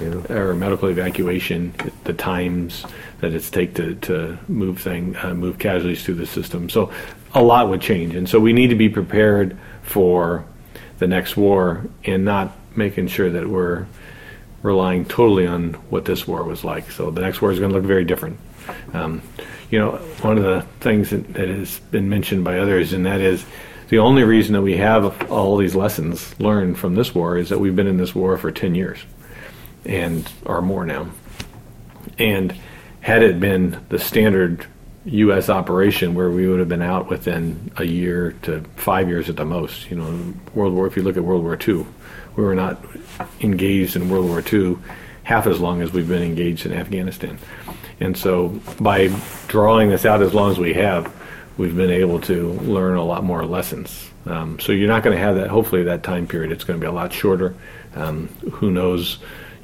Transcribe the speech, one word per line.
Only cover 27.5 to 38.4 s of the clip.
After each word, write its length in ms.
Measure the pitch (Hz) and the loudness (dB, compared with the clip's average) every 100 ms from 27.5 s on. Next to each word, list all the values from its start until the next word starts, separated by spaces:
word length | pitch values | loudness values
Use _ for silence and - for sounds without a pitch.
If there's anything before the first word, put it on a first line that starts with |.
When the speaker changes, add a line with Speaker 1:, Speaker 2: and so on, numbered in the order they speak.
Speaker 2:
that 100 | 98 | 0
we've 160 | 101 92 | 0 2
been 100 | 98 | 2
in 120 | 92 | 0
this 160 | 90 92 | 0 0
war 200 | 92 92 | 0 0
for 140 | 80 | -2
ten 240 | - 95 | -4 -2
years 240 | 85 185 - - - - - - - - - - | 0 -2 -8 -16 -20 -20 -20 -18 -20 -20 -14 -6
and, 420 | 95 85 82 78 - | -4 -2 -4 -6 -10
or 160 | - 87 | -6 -2
more 240 | 90 95 | -2 -2
now. 220 | 85 69 - - - - - - - - - - - - | -4 -6 -8 -14 -16 -16 -16 -18 -20 -20 -20 -20 -12 -2
And 340 | 113 98 92 - - - - - | 0 0 -2 -6 -14 -20 -20 -6
had 220 | - 113 | 2 6
it 160 | 110 87 | 6 4
been 400 | 98 92 90 - - | 2 2 0 -2 -4
the 80 | 87 | -4
standard 680 | - 110 107 95 90 85 - - - - 190 | 0 2 4 4 2 -2 -8 -20 -20 -16 -2
U 260 | 107 107 | 4 4
S 160 | 98 - | 4 2
operation 640 | 92 90 90 101 - 87 | 0 2 4 4 2 0
where 160 | 87 90 | 0 0
we 180 | 90 92 | 2 2
would 100 | 92 | 2
have 100 | 85 | 2
been 140 | 87 | 0
out 260 | 87 92 90 | 0 -2 -2
within 600 | 90 90 82 82 80 101 - | -4 -2 -2 -4 -6 -10 -6
a 80 | |
year 500 | 87 85 90 87 85 - | -4 -2 -2 -2 -4 -4